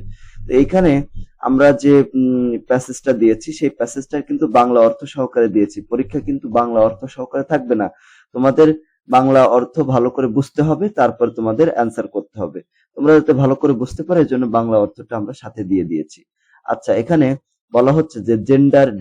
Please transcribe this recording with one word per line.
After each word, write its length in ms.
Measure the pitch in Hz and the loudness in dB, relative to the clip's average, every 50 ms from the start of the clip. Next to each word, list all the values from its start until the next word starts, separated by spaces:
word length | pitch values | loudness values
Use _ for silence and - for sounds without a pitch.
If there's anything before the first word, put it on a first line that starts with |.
| - - - - - - - - 104 | -12 -12 -16 -18 -20 -20 -18 -16 -10
তো 40 | - 127 | -2 2
এইখানে 380 | 131 143 - 180 190 185 156 139 139 143 - - - - _ _ - | 2 2 2 2 2 2 4 2 0 -2 -6 -12 -14 -14 _ _ -10
আমরা 280 | - 127 131 131 143 143 135 | -4 -2 2 4 4 4 4
যে, 200 | 123 135 143 143 139 127 - - | 2 2 4 4 4 4 2 0
উম, 380 | 131 127 127 127 123 123 120 117 107 - | 0 0 0 0 0 -2 -2 -4 -6 -4
প্যাসেজটা 460 | - 127 127 - 127 127 - - 135 127 | -2 -2 -2 -2 -6 -14 -8 -2 -2 0
দিয়েছি, 360 | 107 113 110 110 110 - 156 156 | 2 2 2 2 0 -4 -12 -8
সেই 160 | - 160 135 | -4 -4 -4
প্যাসেজটা 480 | - - 117 117 - 135 135 - 156 143 | -2 -4 -8 -6 -6 -12 -10 -8 -8 -8
কিন্তু 260 | - - 147 143 160 | -6 -6 -4 -4 -4
বাংলা 320 | - - 127 120 123 123 117 | 0 2 2 2 4 4 4
অর্থ 220 | 113 113 - - 143 | 4 2 2 -2 -12
সহকারে 420 | 135 - 139 127 123 - 123 117 | -14 -8 -8 -8 -4 0 0 0
দিয়েছি। 340 | 107 92 107 101 - - 101 | 2 2 0 0 0 -4 -16
পরীক্ষা 380 | 101 - 117 123 135 - - 139 | -10 -6 -6 -6 -6 -6 -8 -8
কিন্তু 260 | - 143 139 135 - 117 | -6 -6 -8 -8 -8 -4
বাংলা 300 | 110 117 120 120 117 110 | -2 -2 -2 0 0 2
অর্থ 220 | 110 113 - - 135 | 2 2 0 -4 -14
সহকারে 380 | 135 - 135 127 - - 139 135 | -16 -14 -14 -14 -8 -8 -8 -6
থাকবে 320 | - 160 139 127 120 127 | -4 -4 -4 -2 -2 -2
না, 120 | 107 98 87 - _ _ _ _ _ _ _ - | -2 -2 -6 -8 _ _ _ _ _ _ _ -6
তোমাদের 340 | 123 131 135 127 156 156 156 156 156 _ _ _ _ _ - | 0 0 0 4 4 4 4 4 -2 _ _ _ _ _ 0
বাংলা 320 | 127 131 131 135 135 131 127 | 0 2 2 4 4 4 4
অর্থ 360 | 101 117 123 120 - - 165 | 6 4 2 0 -2 -4 -4
ভালো 300 | 143 131 131 120 120 123 | -2 0 0 0 0 0
করে 180 | - 143 131 | -2 -2 -4
বুঝতে 340 | 117 107 139 135 - - - | -2 -2 -2 -4 -2 -2 -2
হবে, 280 | 147 156 151 156 202 208 | 0 0 0 -2 -2 -6
তারপর 380 | - 151 123 - - - 120 110 | 0 0 0 0 0 -2 -4 -4
তোমাদের 380 | 113 120 110 110 113 147 165 165 - | -2 -4 -4 -4 0 0 0 0 2
আনসার 320 | - 120 110 110 120 101 | -2 -4 -4 -4 -8 -10
করতে 320 | - - 101 - _ _ 107 | -8 -8 -10 -10 _ _ -10
হবে। 200 | 90 78 76 90 - _ _ _ _ _ - | -10 -10 -10 -14 -18 _ _ _ _ _ -10
তোমরা 160 | - 139 151 156 | -4 2 4 4
যাতে 200 | 151 156 156 139 | 4 4 2 0
ভালো 220 | 131 135 131 135 | 2 2 0 0
করে 180 | 135 156 143 131 | 0 0 -2 0
বুঝতে 280 | 110 127 - - - 160 | -2 -4 -8 -8 -12 -6
পারো, 160 | 185 180 170 | -2 0 0
এই 60 | 143 | 0
জন্য 200 | 117 131 127 127 | 0 0 -4 -4
বাংলা 320 | 113 110 117 117 113 110 | -2 -2 -2 -2 0 0
অর্থটা 400 | 107 104 104 - - - - 120 | 0 0 0 -4 -14 -16 -10 -10
আমরা 160 | 110 104 104 - | -8 -8 -10 -12
সাথে 300 | - 117 110 - 110 98 | -16 -18 -18 -12 -12 -6
দিয়ে 200 | 92 98 92 85 | -2 -2 -2 -2
দিয়েছি। 360 | 82 82 78 78 _ - _ _ _ _ _ _ _ _ _ - | -2 -6 -8 -8 _ -14 _ _ _ _ _ _ _ _ _ -8
আচ্ছা, 260 | - 117 - - 123 98 | -8 -8 -6 -2 -2 -2
এখানে 320 | 110 110 165 170 156 135 131 135 135 _ _ _ _ _ _ - | -2 0 0 2 2 2 2 0 -4 _ _ _ _ _ _ 0
বলা 180 | 120 127 135 | 0 2 2
হচ্ছে 260 | 151 160 156 156 - 113 | 2 0 -2 -2 -6 -10
যে 180 | 98 113 117 | -2 -2 -2
gender 500 | 110 98 120 135 135 143 139 139 139 139 131 104 98 | -2 2 2 2 4 4 4 4 4 2 2 0 -4